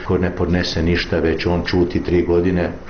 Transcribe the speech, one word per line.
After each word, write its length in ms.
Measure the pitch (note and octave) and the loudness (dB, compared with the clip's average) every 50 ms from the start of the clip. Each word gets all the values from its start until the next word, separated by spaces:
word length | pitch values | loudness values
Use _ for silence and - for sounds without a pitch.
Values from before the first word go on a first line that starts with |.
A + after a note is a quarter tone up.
| - | -4
ko 120 | - F#2 F2+ | -2 0 0
ne 180 | F#2 F2 - | 0 -2 -2
podnese 460 | - F2+ E2 F2 F2+ E2+ - - F2 | -2 0 0 0 0 0 -2 -2 0
ništa, 360 | E2 F2 F2 E2+ - - E2+ D#2+ | 0 0 0 0 0 -2 -2 0
već 280 | D#2 E2 D#2 - - | 0 0 0 0 0
on 160 | F2 F2+ E2+ E2 | 0 0 0 -2
čuti 400 | - - F2 F2 - - E2+ - | 0 2 2 2 2 0 -2 -2
tri 180 | E2+ F2 F2 | 0 2 2
godine, 480 | E2 - E2+ F2 F2 F#2 F#2+ F2 E2+ D#2+ E2 - - | 2 2 2 2 2 2 2 0 0 -2 -4 -8 -14